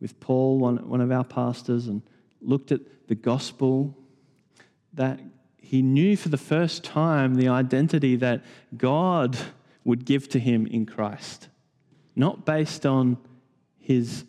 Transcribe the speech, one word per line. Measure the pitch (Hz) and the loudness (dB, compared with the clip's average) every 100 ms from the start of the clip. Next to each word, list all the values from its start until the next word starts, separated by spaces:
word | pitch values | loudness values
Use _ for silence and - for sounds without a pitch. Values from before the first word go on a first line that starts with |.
with | 117 - | -14 -10
Paul, | - 127 131 135 | -2 0 2 2
one, | 123 120 - | 2 -2 -4
one | 123 | -2
of | 123 | 0
our | 127 | 0
pastors, | 127 - 123 123 - 120 120 | -2 -4 -4 -4 -4 -4 -4
and | 101 - _ _ _ | -8 -10 _ _ _
looked | - 135 - | -2 -2 0
at | 135 - - - | -4 -4 -16 -6
the | |
gospel, | 110 117 131 - - 131 131 139 - - _ _ _ _ _ - _ _ | -4 -2 -2 -4 -2 0 0 -2 -8 -20 _ _ _ _ _ -20 _ _
that | - 131 131 - - _ _ | -4 -2 -4 -10 -20 _ _
he | - 131 | -4 0
knew | 131 139 185 202 | 4 4 4 2
for | 170 | 0
the | 143 | -4
first | - 160 170 - | 0 0 0 -2
time | - 151 165 151 131 127 | -6 0 2 2 2 2
the | 127 | 2
identity | 127 127 131 156 160 139 123 | 2 2 2 2 2 2 2
that | 123 117 - - _ 117 | 2 -2 -6 -20 _ -2
God | 127 147 185 175 127 120 - - _ _ | 0 2 2 2 0 -2 -10 -16 _ _
would | - 120 | 0 0
give | 123 139 143 | 0 -2 0
to | 131 | -2
him | 123 117 110 | 2 0 0
in | 113 | -2
Christ, | 110 - 104 104 - - - _ _ _ _ _ _ | -4 -4 -8 -8 -14 -18 -20 _ _ _ _ _ _
not | - 139 - | -2 -2 -2
based | - 156 156 - | -2 -2 -2 -2
on | 143 135 127 120 - - _ _ _ _ | 0 2 2 0 -6 -20 _ _ _ _
his | - 127 117 - | 0 0 0 -6